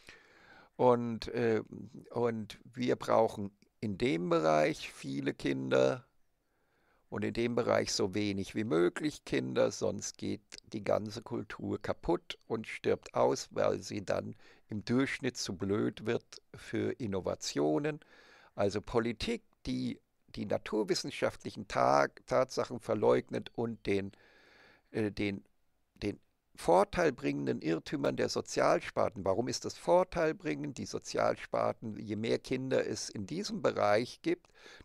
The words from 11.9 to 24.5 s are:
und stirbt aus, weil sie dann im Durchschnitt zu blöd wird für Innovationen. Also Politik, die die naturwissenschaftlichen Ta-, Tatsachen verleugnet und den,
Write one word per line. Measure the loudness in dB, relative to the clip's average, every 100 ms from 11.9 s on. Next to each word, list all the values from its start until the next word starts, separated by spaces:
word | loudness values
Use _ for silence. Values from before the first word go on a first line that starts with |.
| -4 0 -2 -4 -18 _
und | -6 -6
stirbt | -4 0 0 -2 0
aus, | 2 2 -4
weil | 0 2 0
sie | -4 -8 -2
dann | -4 -4 -12 -20 -20 _
im | -8 0
Durchschnitt | 0 2 -2 -4 -4
zu | -6 -4
blöd | 0 0 0 -2 -4
wird | -4 -4 -16 _
für | -20 -6 -2 -2 -2
Innovationen. | -4 -2 -2 -4 -4 0 2 2 0 -6 -12 -20 -20 -20 -16
Also | -2 0 0
Politik, | 0 0 0 -2 -4 -6 -8 _ -6
die | -4 -4 -6 _ _ _ -10
die | -2
naturwissenschaftlichen | -2 0 -2 0 0 -2 -2 -2 -2 -10 -10 -4
Ta-, | 2 6 6 4 0 0
Tatsachen | 2 2 0 -4 -4
verleugnet | -2 2 6 4 2 -6 -6 -4
und | -4 -4 -2
den, | -2 -2 -10 -20 -20 _